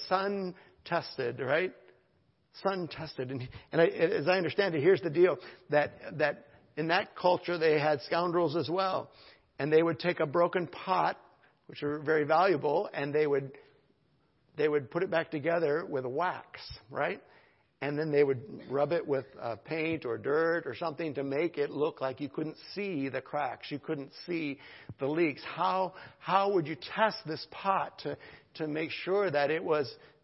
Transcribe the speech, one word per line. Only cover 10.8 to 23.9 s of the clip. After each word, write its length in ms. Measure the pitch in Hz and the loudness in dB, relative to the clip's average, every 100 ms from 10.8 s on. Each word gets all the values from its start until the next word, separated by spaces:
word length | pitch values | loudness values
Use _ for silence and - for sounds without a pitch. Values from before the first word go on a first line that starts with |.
| - 185 160 - - _ _ _ - | -2 2 2 -2 -12 _ _ _ -20
which 160 | - | -8
are 160 | 147 151 | -4 -2
very 240 | 143 156 | 2 2
valuable, 680 | 143 160 196 147 147 160 208 - | 4 4 6 4 2 0 0 -4
and 180 | 143 | -2
they 140 | 147 151 | 2 2
would, 240 | 135 135 - - _ _ _ _ _ _ _ _ 151 | 2 -2 -10 -20 _ _ _ _ _ _ _ _ 0
they 100 | 151 | 2
would 220 | 151 123 | 2 0
put 140 | 170 | -4
it 80 | 190 | 0
back 180 | 165 151 | 0 0
together 560 | 156 147 170 156 151 175 | -2 0 2 2 0 -2
with 160 | 143 | -4
wax, 560 | 127 139 180 131 - - - - - | -4 -2 -2 -4 -12 -18 -16 -18 -10
right? 320 | 135 160 208 - - _ _ _ _ | -4 -2 -4 -12 -20 _ _ _ _
And 160 | 139 147 | -4 -2
then 160 | 160 | 2
they 120 | 143 | 4
would 180 | 143 127 - - - | 4 2 -6 -14 -4
rub 200 | 135 147 | 0 2
it 140 | 170 147 | 0 0
with, 200 | 135 - - | -2 -4 -8
uh, 180 | 117 107 | -8 -6
paint 460 | - 160 160 160 | -6 -4 -2 -2
or 140 | 123 113 | -4 -4
dirt 480 | 120 151 165 170 143 | 0 2 2 0 -4
or 80 | |
something 400 | 113 170 143 165 | -6 -6 -4 -4
to 100 | 135 | -4
make 360 | 139 139 170 147 | -2 0 0 0
it 100 | 143 | -2
look 320 | 147 156 - | 0 -2 -2
like 180 | 131 127 | -6 -4
you 80 | 143 | -8
couldn't 300 | - 135 - - | -6 -6 -8 -12
see 340 | - 202 156 135 | -8 -4 -4 -4
the 140 | 127 | -4
cracks, 460 | - 147 135 113 - | -6 -4 -4 -6 -8
you 80 | 147 | -8
couldn't 360 | - | -6